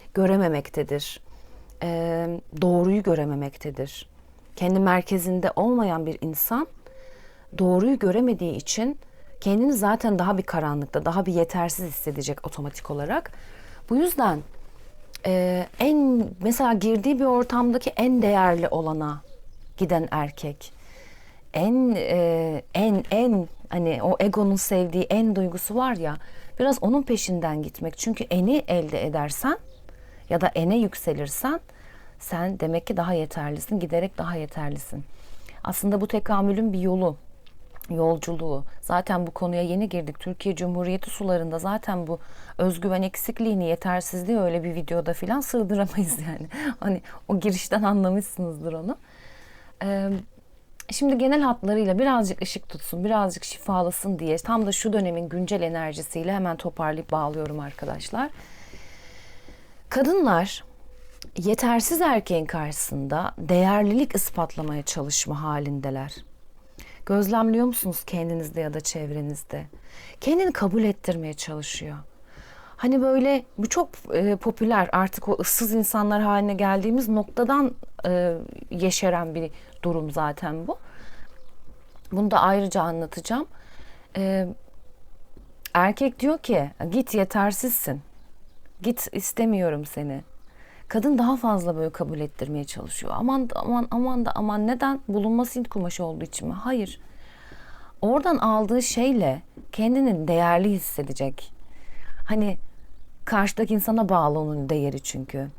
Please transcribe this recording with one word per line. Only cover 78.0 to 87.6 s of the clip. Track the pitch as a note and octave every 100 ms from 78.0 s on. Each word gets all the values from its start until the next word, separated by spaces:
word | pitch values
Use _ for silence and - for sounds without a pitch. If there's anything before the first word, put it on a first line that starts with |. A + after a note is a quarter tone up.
| F3+
e, | F3+ F3+ E3 - - -
yeşeren | F3 F#3 - F#3+ F3 E3 D#3+
bir | D#3+ - - -
durum | F3 E3 D#3
zaten | D3 D3+ D3 E3 D#3+ F#3+
bu. | F#4 - - - - - - - - - - - - -
Bunu | F#3+ G#3
da | G3
ayrıca | F3+ G3+ G3 G3
anlatacağım. | E3 E3 D#3 E3+ - A#3+ D#4+ - - - - - - F#3+
E, | F#3+ F#3+ F3+ - - - - - - - - - - - -
erkek | F3 F#3+ G#3 C4+ -
diyor | F#3 D#4+
ki, | - F#3 C#3+ - E3+
"Git, | A3+ B3+
yetersizsin. | G#3+ F#3 G#3+ G3+ G3